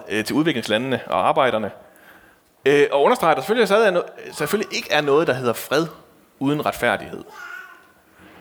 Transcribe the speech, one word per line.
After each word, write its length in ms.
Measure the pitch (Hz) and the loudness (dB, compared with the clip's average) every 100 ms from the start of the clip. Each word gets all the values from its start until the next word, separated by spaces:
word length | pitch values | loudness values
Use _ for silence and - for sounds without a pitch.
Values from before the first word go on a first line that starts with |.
| - | -6
øh, 160 | 107 107 | -4 -2
til 100 | 117 | 0
udviklingslandene 640 | 160 127 - 107 131 120 - | 0 -2 0 -2 0 -4 -2
og 200 | 90 120 | 0 2
arbejderne. 440 | 151 131 110 101 - - - - - - _ _ _ 135 | 2 2 0 -4 -10 -20 -20 -20 -20 -20 _ _ _ 2
Øh, 220 | 147 139 | 4 4
og 120 | 139 | 4
understreger, 280 | 170 247 165 | 2 4 2
at 60 | 143 | 2
der 40 | |
selvfølgelig, 260 | 135 240 196 | 0 0 2
stadig 280 | 202 214 175 | 4 4 0
er 60 | |
no-, 320 | - - - | -4 -10 -14
selvfølgelig 420 | - 151 208 - 117 | -8 -4 -2 -4 -8
ikke 160 | - | -2
er 100 | 147 | 0
noget, 260 | 147 143 165 | 2 2 2
der 60 | |
hedder 200 | 131 127 | 0 -2
fred 340 | - - 139 165 - - _ _ _ | -4 -2 -2 -2 -8 -20 _ _ _
uden 260 | 135 147 107 | -2 -2 -2
retfærdighed. 580 | - 120 95 87 - - - - - - - _ _ _ _ - - | -2 0 -2 -4 -14 -16 -18 -16 -16 -18 -20 _ _ _ _ -20 -16